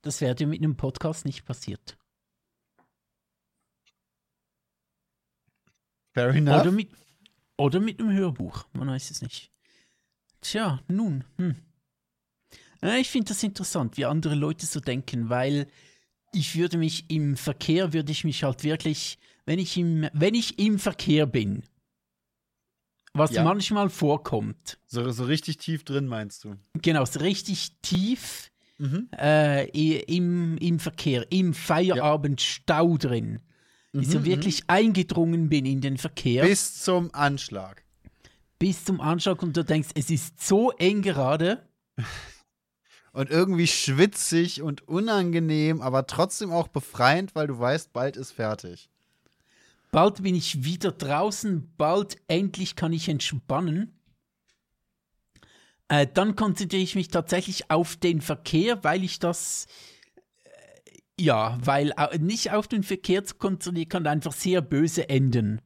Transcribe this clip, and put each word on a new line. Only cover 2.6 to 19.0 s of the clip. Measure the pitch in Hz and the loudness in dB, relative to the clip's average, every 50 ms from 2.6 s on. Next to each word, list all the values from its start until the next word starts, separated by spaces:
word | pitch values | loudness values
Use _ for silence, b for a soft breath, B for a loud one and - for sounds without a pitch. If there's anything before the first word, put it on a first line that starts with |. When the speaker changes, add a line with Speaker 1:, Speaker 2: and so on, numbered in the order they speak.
| _ _ _ _ _ _ _ _ _ _ _ _ _ _ _ _ _ _ _ _ _ _ _ _ _ _ _ _ _ _ _ _ _ _ _ _ _ _ _ _ _ _ _ _ _ _ _ _ _ _ _ _ _ _ _ _ _ _ _ _ _ _ _ _ _ _ _ _ _ _ _ | _ _ _ _ _ _ _ _ _ _ _ _ _ _ _ _ _ _ _ _ _ _ _ _ _ _ _ _ _ _ _ _ _ _ _ _ _ _ _ _ _ _ _ _ _ _ _ _ _ _ _ _ _ _ _ _ _ _ _ _ _ _ _ _ _ _ _ _ _ _ _
Speaker 2:
Fair | 123 123 123 135 | 0 2 4 4
enough. | 151 151 143 139 160 | 4 6 6 6 6
Speaker 1:
Oder | 165 175 | 6 6
mit, | 190 214 214 - - _ _ _ _ _ _ - _ _ _ _ _ | 2 2 -2 -4 -12 _ _ _ _ _ _ -20 _ _ _ _ _
oder | - 143 139 131 180 | 0 0 2 2 2
mit | 208 226 202 - | 0 0 -2 -2
einem | 226 220 | -2 0
Hörbuch, | 196 196 190 175 135 - - - - - - _ | 2 2 0 0 -2 -4 -8 -8 -8 -14 -16 _
man | - 123 127 135 | -10 -8 -6 -4
weiß | 131 131 - - | -6 -6 -8 -10
es | 156 - | -12 -10
nicht. | 123 120 - - - _ _ _ _ _ _ _ _ _ _ _ _ _ _ _ _ _ _ _ | -12 -12 -12 -14 -18 _ _ _ _ _ _ _ _ _ _ _ _ _ _ _ _ _ _ _
Tja, | - - - 208 226 185 139 131 - - | -12 -6 -4 -2 -2 -2 -2 -4 -4 -4
nun, | 175 202 226 202 143 135 131 - _ - | -2 0 0 0 -2 -4 -6 -8 _ -4
hm. | 180 175 131 - - _ _ _ _ _ _ _ _ _ _ _ _ _ _ _ b b b b b b b b | -2 -2 -2 -4 -8 _ _ _ _ _ _ _ _ _ _ _ _ _ _ _ b b b b b b b b
Ja, | - 190 226 | -2 0 0
ich | 254 262 - | 0 0 0
find | - 262 214 - | -2 -2 -2 -2
das | 214 - | -4 -4
interessant, | - 208 196 - 185 - - 180 127 113 - - | -4 -4 -4 -6 -8 -4 -2 -2 -2 -2 -2 -2
wie | 135 | -2
andere | 123 147 160 156 160 147 | 0 0 0 0 0 0
Leute | 147 147 151 156 160 - | 0 0 -2 -2 -4 -6
so | 160 - 156 | -6 -6 -6
denken, | - 139 120 131 135 - - 120 117 113 | -4 -4 -4 -4 -6 -6 -4 -4 -2 -2
weil | 120 123 127 139 147 143 143 b b b b b b b b b b _ _ _ | -2 0 0 0 0 -2 -2 b b b b b b b b b b _ _ _
ich | - 185 143 - - | -4 -2 -2 -2 0
würde | 160 170 170 170 170 | 0 0 0 0 0
mich | 160 160 160 - - - | 0 0 -2 -6 -6 -4
im | 160 156 151 143 139 | -2 0 0 0 -2
Verkehr, | 123 - 175 139 - - - 156 175 190 170 | -2 -4 -6 -6 -4 0 0 2 2 2 0
würde | 147 165 147 143 | 0 -2 -2 -2
ich | 151 - - | -4 -2 -2
mich | 160 143 - | -4 -2 0
halt | - 139 123 - - | -2 -2 -2 -2 -2
wirklich, | 151 156 151 - 160 151 - | -2 -2 0 -2 -4 -4 -2